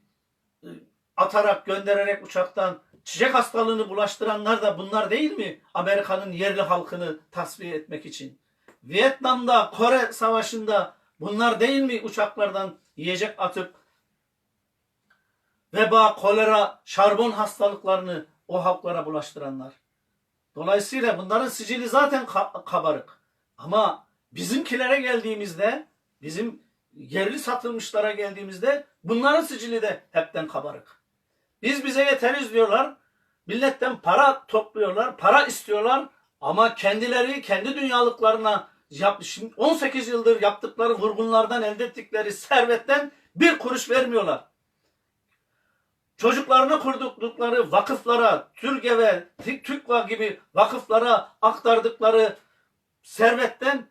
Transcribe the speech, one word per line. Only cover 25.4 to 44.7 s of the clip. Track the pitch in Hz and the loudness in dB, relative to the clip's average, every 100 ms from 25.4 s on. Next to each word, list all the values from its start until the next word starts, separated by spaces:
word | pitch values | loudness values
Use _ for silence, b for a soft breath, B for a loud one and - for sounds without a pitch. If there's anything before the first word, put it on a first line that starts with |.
| 202 165 208 285 - _ _ _ | -8 -2 -2 -2 -8 _ _ _
bizim | 147 165 233 - _ _ _ | -12 -8 -8 -10 _ _ _
yerli | - 127 165 208 277 | -20 -8 -4 -4 -4
satılmışlara | - 240 240 226 - 214 208 | -6 -6 -6 -8 -4 -2 -2
geldiğimizde | 208 202 196 196 185 247 285 - _ | -2 -8 -8 -14 -4 0 0 -4 _
bunların | 170 233 269 311 | -4 0 4 2
sicili | 320 240 233 226 | 0 -6 -6 -4
de | 214 185 _ | -4 -6 _
hepten | 170 160 165 156 | -4 -4 -6 -8
kabarık. | 151 147 151 - _ _ _ _ _ _ _ | -8 -10 -12 -20 _ _ _ _ _ _ _
Biz | 226 285 262 | -4 -4 -2
bize | 262 | 0
yeteriz | 277 254 240 285 240 | 2 2 0 0 0
diyorlar. | 226 220 220 285 - _ _ _ _ - | 2 4 2 0 -6 _ _ _ _ -8
Milletten | 226 269 - 254 233 | -2 -2 0 -4 -2
para | - 202 277 - - | 2 4 4 4 0
topluyorlar, | 220 214 214 196 190 247 - | -2 -2 -2 -2 0 -4 0
para | 190 247 247 | 4 4 4
istiyorlar. | - - 208 226 262 277 b b _ | -2 -4 0 2 2 -2 b b _
Ama | 139 185 226 226 | -2 2 2 2
kendileri, | 196 214 240 247 254 269 | -2 0 0 0 0 -4
kendi | - 190 233 285 | -4 -4 -2 -4
dünyalıklarına | 269 240 240 233 220 220 220 202 b b _ | 0 2 2 2 2 4 2 -2 b b _
yap-, | 147 196 202 | -2 0 0
şimdi | - - 226 - | -6 -12 -10 0
on | 277 | 0
sekiz | 330 269 262 226 | 2 -2 -4 -4
yıldır | 233 226 220 | 0 2 4
yaptıkları | 202 202 233 - 233 | 2 0 -6 -2 -2
vurgunlardan | 214 214 208 226 226 220 240 | 0 -2 -2 2 2 2 0
elde | 214 208 240 | -2 -4 -8
ettikleri | - 226 214 208 | -10 -6 -6 -4
servetten | 202 - 277 233 226 - 285 285 B B - | -8 0 2 4 2 2 0 0 B B 2
bir | 330 - | 4 4
kuruş | 247 254 - | -2 -4 0
vermiyorlar. | 262 254 233 185 - - _ _ | 0 2 0 0 -4 -8 _ _